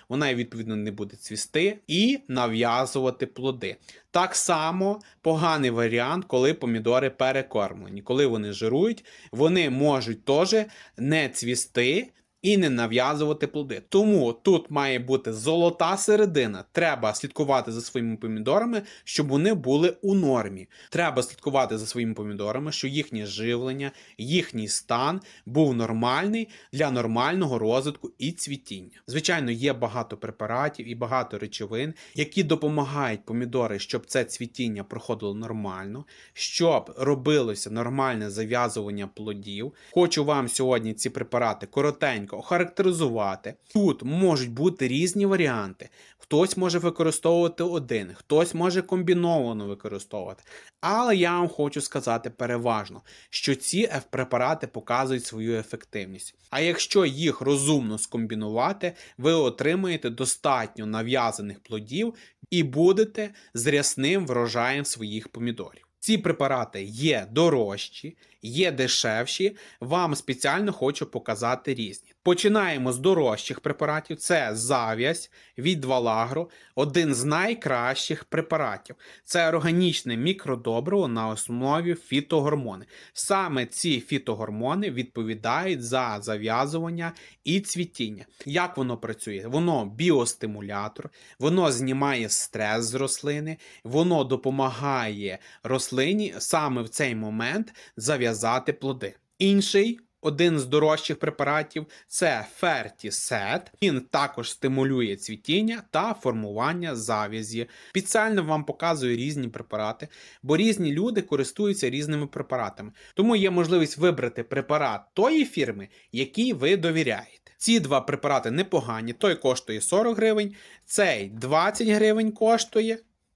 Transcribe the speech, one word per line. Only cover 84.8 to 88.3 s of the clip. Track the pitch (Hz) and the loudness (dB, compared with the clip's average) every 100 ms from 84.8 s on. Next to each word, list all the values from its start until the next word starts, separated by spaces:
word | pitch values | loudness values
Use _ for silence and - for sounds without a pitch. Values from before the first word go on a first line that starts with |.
| 202 | -2
відповідають | 123 - 117 110 110 110 143 190 143 | -4 -6 -6 -6 -4 -2 -2 -2 -4
за | 117 131 120 104 | -2 -2 -2 -4
зав'язування | 107 107 110 117 143 165 165 170 165 - - _ | -6 -4 -2 0 0 -2 -6 -6 -8 -10 -20 _
і | 143 190 | -2 -2
цвітіння. | 202 180 175 - 110 101 - | -2 -6 -6 -4 -6 -6 -16